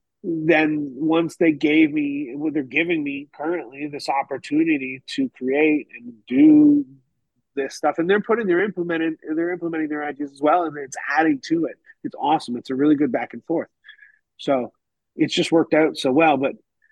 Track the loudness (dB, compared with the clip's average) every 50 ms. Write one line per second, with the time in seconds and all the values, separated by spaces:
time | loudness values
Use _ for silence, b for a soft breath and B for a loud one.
0 | _ _ _ _ -8 -6 -6 -2 2 2 2 4 2 0 0 -2 -6 -8 -8 -4
1 | -2 0 0 0 0 -2 -2 0 0 0 0 2 0 2 4 4 4 2 2 -2
2 | -4 -4 -4 -6 -8 -8 -8 -6 -6 -6 -4 -4 -6 -4 -4 -4 -2 -2 -2 -4
3 | -4 -6 -8 -10 -12 -16 _ -10 -6 -6 -6 -6 -8 -12 -14 -12 -12 -12 -12 -10
4 | -6 -4 -4 -4 -4 -6 -8 -10 -8 -4 -2 0 0 0 0 -2 -4 -8 -12 -14
5 | _ -10 -4 -4 -4 -4 _ -6 -4 -2 0 2 2 2 2 0 -2 _ -18 -20
6 | -18 -18 -20 -18 _ -2 4 6 8 10 10 10 8 8 6 4 2 -2 -10 -20
7 | _ _ _ _ _ _ _ _ _ _ -8 -6 -6 -6 -6 -2 -2 -2 0 0
8 | 2 2 2 2 2 0 -2 0 0 0 0 0 0 -2 -4 -4 -4 -4 -2 -2
9 | -2 -4 -4 -6 -8 -6 -4 -4 -2 -4 -4 -6 -6 -6 -4 -4 -4 -4 -4 -6
10 | -6 -8 -8 -8 -10 -10 -6 0 2 2 2 2 2 -2 -6 -8 -12 -12 -12 -12
11 | -8 -4 0 0 2 2 0 0 -2 -4 -2 -2 -2 -4 -8 _ b b b b
12 | -14 -14 -10 -4 -2 0 0 -2 -2 -6 -10 -10 -8 -6 -2 0 2 4 4 2
13 | 2 -2 -2 -4 -6 -6 -12 -14 -8 -6 -4 -4 -4 -8 _ _ B B B B
14 | B B B B B B _ -8 -2 -2 -2 -2 -2 -6 _ _ _ _ _ _
15 | _ _ _ -4 -2 -2 0 -2 -2 2 2 0 2 2 2 2 2 2 0 -2
16 | -2 0 2 4 4 4 4 2 0 -4 -6 -6 _ _ _ _ _ _